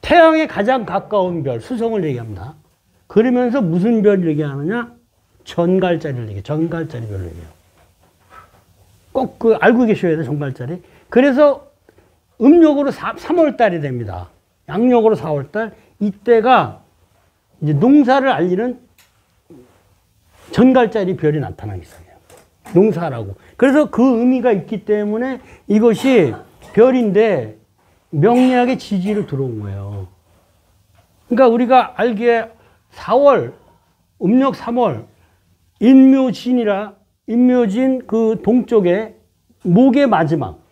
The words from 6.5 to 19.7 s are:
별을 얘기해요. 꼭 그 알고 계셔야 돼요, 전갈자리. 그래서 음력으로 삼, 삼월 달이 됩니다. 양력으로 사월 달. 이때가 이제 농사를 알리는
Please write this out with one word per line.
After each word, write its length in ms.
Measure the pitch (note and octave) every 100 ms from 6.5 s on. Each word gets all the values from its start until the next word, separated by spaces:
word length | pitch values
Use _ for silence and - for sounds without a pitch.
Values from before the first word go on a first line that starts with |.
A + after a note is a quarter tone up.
| D3+ E3 E3 D#3+ A#2+ A2+
별을 200 | G2 F2
얘기해요. 220 | D#2+ D#2+ _ _ _ _ _ _ _ _ - _ _ _ _ _ _ _
꼭 260 | C4 B3+ -
그 160 | A3+ A3
알고 240 | F#3 A#3+
계셔야 320 | A#3 G3+ F3+ D#3+
돼요, 80 |
전갈자리. 580 | C3 D3 C#3+ B2+ B2 F3 _ _ _
그래서 640 | A#3 C#4 B3+ D4 C4+ - _ _ _ _ _ _ _
음력으로 500 | A#3 F4 D#4+ C#4+ C#4
삼, 260 | - G3+ A3+
삼월 400 | - F4 D#4 -
달이 240 | A3+ F3
됩니다. 500 | C#3+ B2 G#2+ F2 F2+ _ _ _ -
양력으로 460 | E3 B3 A#3+ A3
사월 380 | G3 D#3 D3 C3+
달. 240 | G#3 A3+ - _ _
이때가 840 | G#3 F#3+ - A#3 A3 B3 C3 - _ _ _ _ _ _ _ _
이제 120 | D3
농사를 560 | D3 A3+ D4 B3 C4+ C4+
알리는 520 | D#3+ F3 F3+ A#3+ B3 _ _ _ _ _ _ _ D3 B2